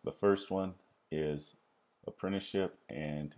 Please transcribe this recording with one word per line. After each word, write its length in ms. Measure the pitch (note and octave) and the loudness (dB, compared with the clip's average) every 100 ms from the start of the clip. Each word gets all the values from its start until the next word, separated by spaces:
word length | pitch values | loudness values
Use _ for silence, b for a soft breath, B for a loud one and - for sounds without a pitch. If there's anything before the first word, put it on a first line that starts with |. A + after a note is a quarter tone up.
the 80 | - | -8
first 380 | - G2+ G2 - | 2 4 4 2
one 240 | F#2+ F#2+ F2+ _ _ - | -2 -2 -6 _ _ -6
is 440 | D#2 D2+ D2 - - _ _ _ _ - | 0 0 -2 -6 -18 _ _ _ _ -14
apprenticeship, 680 | - F#2+ G2 - G2 F#2 - - | -6 -2 -2 0 0 0 -2 -10
and 460 | - D2+ D2+ D2 | -6 -4 -4 -6